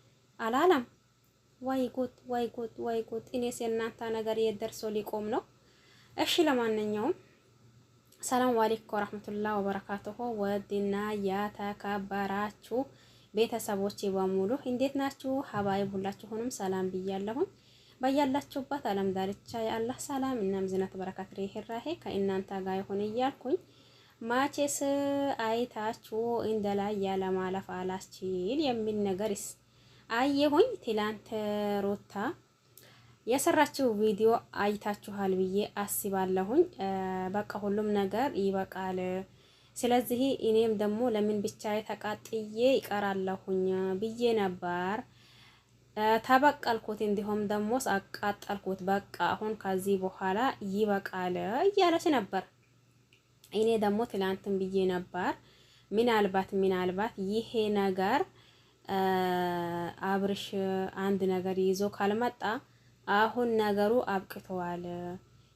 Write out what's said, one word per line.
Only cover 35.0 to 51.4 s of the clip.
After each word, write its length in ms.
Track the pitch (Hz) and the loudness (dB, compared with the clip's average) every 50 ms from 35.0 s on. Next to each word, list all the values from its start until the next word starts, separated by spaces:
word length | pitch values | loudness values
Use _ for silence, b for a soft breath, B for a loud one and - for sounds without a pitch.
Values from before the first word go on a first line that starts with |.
| - 214 196 202 196 190 185 | -8 -10 -6 -2 0 2 2
ብዬ 220 | 185 190 185 190 202 214 - - | 2 2 2 2 0 0 0 -2
አስባለሁኝ። 840 | - 202 202 - - - 202 196 190 190 185 185 185 190 202 247 320 359 - - - 190 196 190 190 190 185 185 185 185 185 | -4 -4 -4 -4 -4 -2 -2 0 0 0 2 2 0 0 4 4 4 4 4 0 -4 -4 -2 -2 -2 -2 -2 -2 -4 -4 -2
በቃ 200 | 190 208 208 - - 208 | -2 -4 -4 -4 -6 -4
ሁሉም 300 | 208 202 196 214 214 214 208 | -2 -2 0 0 0 2 2
ነገር 360 | 202 196 190 202 214 262 285 - | 2 2 2 0 0 0 0 0
ይበቃል። 640 | - 196 196 190 190 190 - - 185 190 185 185 185 185 185 185 190 190 b b b b b b b b b b | 0 0 2 2 0 -2 -4 -6 -6 -4 -4 -2 -2 -2 -2 -2 -4 -6 b b b b b b b b b b
ስለዚህ 460 | - - 240 240 247 247 - 240 233 269 269 254 - - | -2 2 4 4 4 4 2 0 0 2 2 0 2 2
እኔም 280 | 226 220 220 226 226 220 | 4 4 4 4 4 2
ደግሞ 240 | 202 208 208 214 220 247 254 | 2 0 0 0 0 0 2
ለምን 280 | 220 214 208 208 214 208 | 2 2 2 2 0 0
ብቻዬ 380 | 202 214 - - - 214 208 214 214 | -2 -4 -6 -6 -4 -4 -2 -2 -4
ተቃጥዬ 540 | - 208 - - 208 208 208 - - 226 220 214 214 214 220 240 | -4 -6 -6 -6 -6 -6 -8 -8 -6 -6 -6 -6 -4 0 4 4
ይቀራለሁኝ 1000 | 262 269 220 - - 202 208 202 202 196 196 190 190 190 190 - 202 190 185 185 185 185 190 190 190 190 | 6 6 4 2 0 -2 -2 0 0 0 0 -2 -2 -4 -4 -4 -2 0 0 2 2 2 0 0 0 -2
ብዬ 240 | 190 214 226 226 233 240 233 226 | -2 -2 -4 -2 0 2 2 4
ነበር። 600 | 214 196 190 180 185 180 175 175 180 180 185 214 262 - B B B B B B B B B B B B B _ _ _ _ - 214 220 220 226 226 | 2 2 0 -2 -4 -4 -2 -2 -2 -2 -2 -2 -4 -6 B B B B B B B B B B B B B _ _ _ _ -4 0 4 4 4 4
ተበቀልኩት 800 | - - 262 262 277 294 285 - - - 226 220 - - 214 208 | 4 6 6 6 8 6 4 2 0 -2 -2 -2 -2 -6 -4 -2
እንዲሁም 380 | 220 208 202 202 202 208 208 214 214 | 0 0 0 0 0 0 0 0 0
ደግሞ 240 | 196 208 208 214 214 240 262 254 - | 0 0 0 0 0 0 0 2 0
አቃጠልኩት። 920 | 196 196 - - - - - 208 202 - - - 202 196 - 190 190 190 185 | 0 0 -2 -4 -8 -4 -2 -2 -2 -4 -4 -6 -6 -4 -4 -4 -4 -2 0
በቃ 300 | 190 196 202 202 - - - 175 | 0 0 0 0 -4 -4 0 0
አሁን 280 | 175 190 196 214 214 220 | 2 2 0 -2 -4 -4
ከዚህ 400 | 208 - 196 190 185 185 196 202 | -4 -2 -2 -2 0 0 0 0
በኋላ 420 | 185 185 190 - - 196 190 190 214 254 269 - - 214 | 2 0 -2 -4 -2 -2 0 0 2 0 0 -2 -4 -6
ይበቃል 680 | 196 190 202 214 208 202 196 - - - 185 185 180 180 175 | -4 -2 0 2 2 2 0 -2 -4 -6 -4 -2 -2 -2 -2